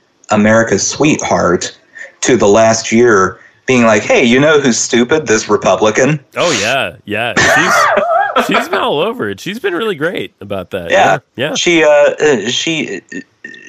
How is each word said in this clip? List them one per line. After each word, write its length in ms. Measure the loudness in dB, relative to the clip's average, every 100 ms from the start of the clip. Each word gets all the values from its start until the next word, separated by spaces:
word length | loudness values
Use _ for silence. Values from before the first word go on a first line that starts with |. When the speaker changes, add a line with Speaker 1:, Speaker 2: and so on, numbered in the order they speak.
| _ _ -4
Speaker 1:
America's 580 | 0 4 4 2 0 -2
sweetheart 880 | -2 0 0 -2 0 0 0 -4 -14 _ -20 -20 _
to 160 | 0 2
the 100 | 4
last 440 | 4 4 2 0
year 480 | 2 4 4 0 -4 -20 _ -2
being 180 | 2
like, 200 | 4 2
"Hey, 200 | 2 2
you 160 | 4 4
know 200 | 4 4
who's 180 | 2 0
stupid? 480 | 0 0 0 0 0
This 220 | -2 0
Republican." 720 | -2 0 2 0 0 0 -2 -6 -4
Speaker 2:
Oh, 140 | -2 -2
yeah, 360 | -2 -2 -4 -10 -8
yeah. 280 | -6 -4 -2 0 0 0 0 0 0 0 0 0 -2
She's, 100 | -2
<laughs> 20 |
she's 220 | -2 -4
been 100 | -4
all 200 | -2 -2
over 260 | -2 -4 -8
it. 100 | -8
She's 200 | -10 -8
been 140 | -6
really 220 | -4 -4 -4
great 380 | -6 -6 -10 -14
about 300 | -10 -10 -8
that. 200 | -8 -2
Speaker 1:
Yeah. 280 | 2 2 0 -4 -8
Speaker 2:
Yeah, 140 | -6
yeah. 60 | -4
Speaker 1:
She, 280 | 0 2
uh, 40 | 4
uh, 600 | 4 4 2 2 0 -2
she, 520 | -4 -4 -4 -6 -10 -12 -16 -16 _ -20 -20